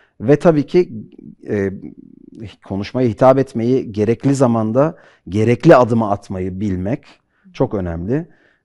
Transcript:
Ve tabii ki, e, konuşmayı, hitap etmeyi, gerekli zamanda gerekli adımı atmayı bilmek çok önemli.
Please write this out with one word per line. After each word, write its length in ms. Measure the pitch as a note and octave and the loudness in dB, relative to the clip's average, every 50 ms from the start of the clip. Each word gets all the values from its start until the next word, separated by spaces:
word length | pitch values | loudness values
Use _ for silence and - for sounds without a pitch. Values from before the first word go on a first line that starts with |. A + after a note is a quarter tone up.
| _ _ _ - | _ _ _ -4
Ve 160 | G#2 A#2 D3 | 0 2 2
tabii 300 | D3+ - F3+ D#3+ D3 C3+ | 4 4 2 2 2 -2
ki, 260 | - - F3+ F3+ - - G#2+ - - - - - - - _ - - | 0 0 0 0 0 -6 -14 -16 -18 -20 -20 -20 -20 -20 _ -8 -6
e, 240 | G#2+ G#2 G2 G2 F#2+ F#2 - C#2+ - - - - - - - - - - A2+ F#2+ - _ _ | -4 -2 -2 -4 -6 -8 -14 -18 -20 -20 -20 -20 -20 -20 -20 -20 -20 -18 -18 -18 -20 _ _
konuşmayı, 440 | - F#2+ G2 G2+ - - B2+ B2+ A#2+ | -10 -8 -8 -8 -6 -2 -2 0 0
hitap 300 | G#2 - C3 C3 C3 C3+ | 2 4 6 6 6 4
etmeyi, 540 | C3 - - A#2 A2+ A#2+ C3 B2+ - - | 2 -2 -4 -4 -2 0 0 0 -2 -4
gerekli 420 | G2 G#2 G#2 G#2 A#2 - - C3+ C#3+ | -2 -2 0 0 0 0 0 0 2
zamanda 600 | C3 C3+ A#2+ A#2 A2+ A2 A2 A2 C3 C#3+ D#3+ E3+ - _ _ _ _ _ F2 | 2 2 2 2 0 -2 0 0 0 0 0 -2 -8 _ _ _ _ _ -4
gerekli 480 | F2+ G#2 A2 A#2 A#2+ A#2 - D#3+ E3+ | -2 0 2 2 0 4 4 4 6
adımı 340 | B2+ B2 G#2+ A#2+ A2+ A2+ G2+ | 6 4 4 2 0 0 0
atmayı 500 | G2+ G2 - - G2+ F#2 F#2 F#2+ F#2 F#2+ | -2 -6 -6 -10 -8 -8 -8 -8 -6 -6
bilmek 460 | G#2+ G#2 F#2+ F#2 F2+ G2+ - - - - _ _ _ _ _ _ _ F#3+ | -4 -4 -4 -4 -4 -4 -6 -6 -8 -16 _ _ _ _ _ _ _ -16
çok 220 | F3+ - C#3 A2 G#2+ | -6 -4 -4 -2 -2
önemli. 540 | G2+ F2+ F2 E2 E2+ E2+ G2+ B2+ D#3 F3 - _ _ _ _ _ _ | -4 -6 -6 -6 -6 -4 -4 -4 -4 -6 -10 _ _ _ _ _ _